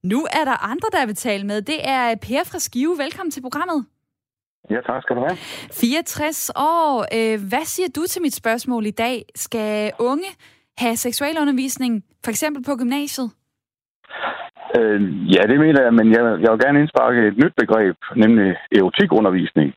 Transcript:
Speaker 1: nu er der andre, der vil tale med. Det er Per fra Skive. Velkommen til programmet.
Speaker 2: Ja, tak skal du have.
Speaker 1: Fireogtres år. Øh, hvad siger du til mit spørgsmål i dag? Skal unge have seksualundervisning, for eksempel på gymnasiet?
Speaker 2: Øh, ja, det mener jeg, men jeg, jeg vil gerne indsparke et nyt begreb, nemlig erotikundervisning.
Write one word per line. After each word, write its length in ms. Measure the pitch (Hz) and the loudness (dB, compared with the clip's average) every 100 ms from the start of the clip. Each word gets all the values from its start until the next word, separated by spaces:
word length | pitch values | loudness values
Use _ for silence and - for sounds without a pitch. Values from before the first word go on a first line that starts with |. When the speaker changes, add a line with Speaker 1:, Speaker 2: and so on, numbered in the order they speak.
Speaker 1:
nu 160 | 180 226 320 - | -2 -2 -2 -2
er 60 | |
der 200 | 294 240 202 | -2 -2 -4
andre, 160 | 285 440 | -6 -4
der 140 | 370 247 | -2 -2
vil 80 | |
tale 300 | 208 247 202 202 | -4 -4 -4 -4
med. 160 | 208 | -6
Det 260 | 202 311 - | -4 -6 -2
er 260 | 262 240 226 | -2 -2 -4
Per 220 | - 262 349 | -4 -4 -4
fra 80 | 359 | -6
Skive. 400 | - 247 302 349 | -6 -4 -2 -2
Velkommen 320 | 285 339 359 | -6 -6 -8
til 100 | 285 | -8
programmet. 460 | 254 285 359 311 233 _ _ _ _ _ _ _ _ | -10 -6 -4 -4 -6 _ _ _ _ _ _ _ _
Speaker 2:
Ja, 100 | 110 123 | -6 -4
tak 120 | 127 | -6
skal 140 | - 123 | -2 -2
du 40 | |
have. 160 | 139 180 - - - - | -2 -4 -10 -16 -16 -4
Speaker 1:
Fireogtres 680 | 233 302 339 - 302 311 - - | 0 0 -4 -6 -4 -4 -8 -2
år. 500 | 294 339 311 254 - 226 | 0 2 2 0 -2 -2
Øh, 320 | 220 214 196 | -2 -2 -2
hvad 140 | 247 | -4
siger 240 | 320 - 359 294 | -4 -4 -4 -4
du 60 | 349 | -6
til 140 | - | -2
mit 120 | 311 | -4
spørgsmål 520 | - 233 233 262 240 214 | -2 -4 -4 -2 -4 -4
i 100 | - | -4
dag? 200 | 233 247 - | -4 -4 -10
Skal 580 | - - 233 214 214 214 - | -14 -8 -4 -4 -2 -4 -2
unge 300 | 247 285 381 - _ _ _ - | -2 -2 -6 -14 _ _ _ -4
have 180 | 240 226 | -2 -2
seksualundervisning, 1080 | 247 233 285 320 285 254 262 - 254 226 - _ | -4 -4 -4 -2 0 0 -2 -4 -2 -4 -6 _
for 60 | - | -8
eksempel 340 | 214 311 285 | -4 -4 -4
på 120 | 254 269 | -6 -4
gymnasiet? 540 | 240 285 285 - 240 _ _ _ _ _ _ _ _ - - - - _ - 123 | -2 -2 -4 -6 -8 _ _ _ _ _ _ _ _ -10 -10 -8 -14 _ -4 0
Speaker 2:
Øh, 220 | 110 104 98 - - | 2 2 0 -2 2
ja, 80 | 92 104 | 4 4
det 80 | 143 | 4
mener 160 | 156 139 | 4 6
jeg, 120 | 123 | 6
men 120 | 117 113 113 | 6 6 6
jeg, 80 | 117 98 | 4 4
jeg 80 | 113 | 2
vil 120 | 110 | 4
gerne 160 | 135 143 | 4 4
indsparke 400 | 151 135 120 123 107 | 4 2 2 4 2
et 80 | 104 | 4
nyt 120 | 160 - | 2 2
begreb, 400 | 113 110 101 90 - - | 2 4 2 0 -6 2
nemlig 400 | 107 113 95 87 - 101 | 6 6 4 0 2 4
erotikundervisning. 920 | 92 - 196 - 104 92 82 - 69 | 4 2 2 4 4 2 0 2 0